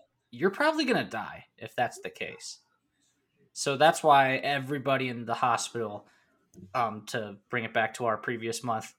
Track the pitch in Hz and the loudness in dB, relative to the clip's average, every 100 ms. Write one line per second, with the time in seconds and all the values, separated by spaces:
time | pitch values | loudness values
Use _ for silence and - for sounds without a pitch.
0 | - _ _ 120 185 190 294 311 262 202 | -8 _ _ -2 -2 2 2 2 2 2
1 | 107 113 90 - - _ 113 - 117 - | 0 -6 -8 -12 -18 _ -10 -2 -2 -2
2 | - - - - - - _ _ _ _ | -12 -10 -10 -10 -16 -18 _ _ _ _
3 | _ _ _ _ _ - - 135 151 170 | _ _ _ _ _ -6 -2 6 6 6
4 | 156 139 131 131 139 143 131 147 127 131 | 6 8 8 2 0 -2 -2 -4 0 0
5 | 131 120 113 117 127 113 - 120 110 104 | 0 -6 -6 0 2 2 -2 -6 -6 -8
6 | - _ _ _ _ - 95 127 117 107 | -14 _ _ _ _ -20 -6 -2 -2 -4
7 | 104 123 107 101 _ 123 113 117 110 - | -8 -6 -6 -12 _ -4 -2 0 -2 0
8 | 120 110 - 117 113 110 123 110 110 | -2 0 -2 -4 -4 -4 -2 -4 -6